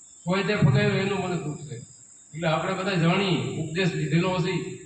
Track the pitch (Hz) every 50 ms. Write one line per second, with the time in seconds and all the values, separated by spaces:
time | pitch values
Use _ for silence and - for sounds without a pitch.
0 | - - - - - 170 185 196 196 208 208 - - - 202 202 208 202 196 190
1 | 196 202 202 185 185 180 170 151 147 151 151 - - - 123 - - - - -
2 | - - - - - - 151 160 165 160 160 180 190 190 185 185 190 202 190 165
3 | 160 170 185 196 202 185 156 120 120 - - - 160 - 160 185 190 165 - 156
4 | 143 127 147 170 185 185 180 175 160 190 185 156 - - - - -